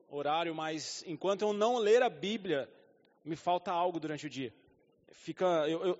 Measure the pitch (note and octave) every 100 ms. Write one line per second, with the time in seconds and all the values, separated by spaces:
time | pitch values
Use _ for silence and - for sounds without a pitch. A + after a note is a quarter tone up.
0 | _ C#3+ C#3+ D#3 E3+ D#3+ D#3 D#3 C3+ -
1 | F#3+ D#3 F3+ G3 G#3 G#3 G#3+ B3 G#3 A#3
2 | B3 D3+ F3 A3 F#3+ D3 A#2+ - _ _
3 | _ _ - D#3+ - F3+ F3+ F3 F3+ E3+
4 | D3+ D3+ D3+ B2 B2+ - _ _ _ _
5 | _ - - - F#3 E3+ D3+ E3 F#3+ F3+